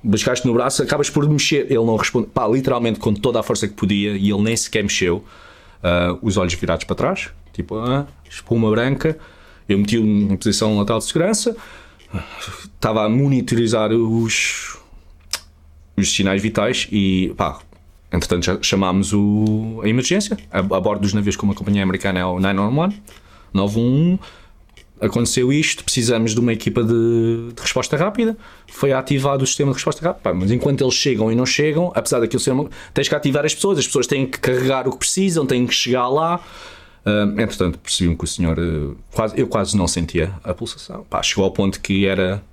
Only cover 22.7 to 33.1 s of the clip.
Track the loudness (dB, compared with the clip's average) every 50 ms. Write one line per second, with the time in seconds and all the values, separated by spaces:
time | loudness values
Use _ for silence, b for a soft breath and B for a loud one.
22.7 | 2 2 2 0 -2 -4 B B B B B B B B B B B 0 0 2
23.7 | 0 0 2 2 4 4 4 4 2 0 B B B B B B B B -20 -20
24.7 | -20 -20 -20 _ -8 -4 -4 0 0 0 0 2 2 2 2 2 2 2 2 0
25.7 | -2 -4 -4 -4 -2 0 2 2 2 2 2 2 2 2 2 2 0 0 -2 -2
26.7 | 0 0 2 2 2 4 4 4 2 2 2 2 0 -2 -4 -10 -12 -8 -8 -2
27.7 | -2 -2 -2 0 0 0 0 0 0 0 0 0 -2 B B B B B B -20
28.7 | -6 -2 0 2 2 0 0 0 0 0 2 0 0 2 0 0 0 0 0 0
29.7 | 0 0 -2 -4 -4 -2 -2 -4 -4 -2 -2 -2 0 2 2 2 2 2 2 0
30.7 | 2 2 2 2 2 2 0 0 2 2 2 2 2 2 2 0 2 2 2 2
31.7 | 2 0 0 0 -2 -4 -2 0 0 0 0 0 0 0 0 0 0 0 -2 -4
32.7 | B B B B B -2 0 0